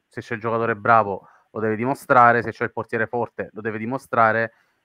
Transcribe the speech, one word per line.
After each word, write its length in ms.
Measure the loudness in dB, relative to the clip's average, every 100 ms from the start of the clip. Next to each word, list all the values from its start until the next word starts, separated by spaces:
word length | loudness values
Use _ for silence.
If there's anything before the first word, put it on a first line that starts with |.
| _
se 140 | -14
c'è 120 | -10 -6
il 40 |
giocatore 360 | -4 -2 -2 -2
bravo 520 | 4 4 4 -4 -12 _ _
lo 80 | -6
deve 160 | -4 -2
dimostrare, 680 | -4 -4 2 6 6 4
se 100 | -2
c'è 120 | -6
il 80 | -6
portiere 360 | -8 -6 -4 -4
forte 420 | -4 -6 -8 -12
lo 80 | -8
deve 160 | -8 -6
dimostrare, 760 | -6 -8 -4 0 2 2 -4 _ _ _